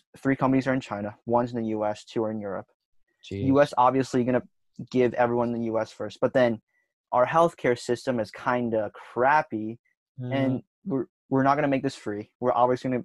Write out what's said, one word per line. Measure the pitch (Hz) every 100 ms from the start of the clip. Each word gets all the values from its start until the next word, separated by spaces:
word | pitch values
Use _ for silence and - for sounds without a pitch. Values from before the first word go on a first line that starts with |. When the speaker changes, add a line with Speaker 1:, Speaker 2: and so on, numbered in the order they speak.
| _ -
Speaker 1:
three | 135 135
companies | 131 131 131
are |
in | 131
China, | - 104 104 - -
one's | 117 120
in | 120
the | 110
U | 107
S, | 104 107
two | - 123
are | 110
in | 110
Europe. | 101 95 - _ _ _ _ _
Speaker 2:
Jeez. | - 98 135
Speaker 1:
U | 135
S | 143 -
obviously | 127 131 127 131
gonna | 120 123 - _ _ - 127
give | 127 123
everyone | - 120 120 120
the | 117
U | 117 110
S | 110
first, | - 107 -
but | 131
then | 135 123 110 _ _ _ _ _
our | - 123
healthcare | 160 170 - 135 117
system | - 120 - 123
is | 104
kinda | - 135 123 120 110 104
crappy, | - - 117 127 151 151 110 107 117 _ _ _ -
Speaker 2:
Mm-hmm. | 123
Speaker 1:
and | 135 135 127 - _
we're, | - 135 - _ -
we're | 135
not | 135 143
gonna | 143
make | 135
this | 131
free. | - - 104 110 -
We're | 123
obviously | 117 123 127 131
gonna | 123